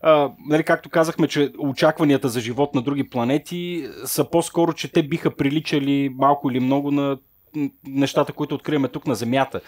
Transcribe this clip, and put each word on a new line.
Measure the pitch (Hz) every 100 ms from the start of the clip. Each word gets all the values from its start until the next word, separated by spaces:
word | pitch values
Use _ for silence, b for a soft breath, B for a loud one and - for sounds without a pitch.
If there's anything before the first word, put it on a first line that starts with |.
а, | 165 156 139 -
нали, | - 151
както | 160 160 147
казахме, | 170 160 165 151
че | 147 139 -
очакванията | 143 131 156 - 151 135 135
за | 117
живот | 113 120 143
на | 139
други | 120 143 131
планети | 127 117 147 - 175 175 175 131 78
са | 123 -
по-скоро, | - 170 165 - 170
че | 156 -
те | 180
биха | 151 165 151
приличали | - 139 151 - 151 139 139 139
малко | 131 135 143 143
или | 127
много | 127 139 143
на, | 143 139 135 _ _ _
м, | 151 139 _
нещата, | - 135 139 - 143
които | - 147
откриваме | 143 - 147 131
тук | 156 -
на |
Земята. | 110 117 131 135 92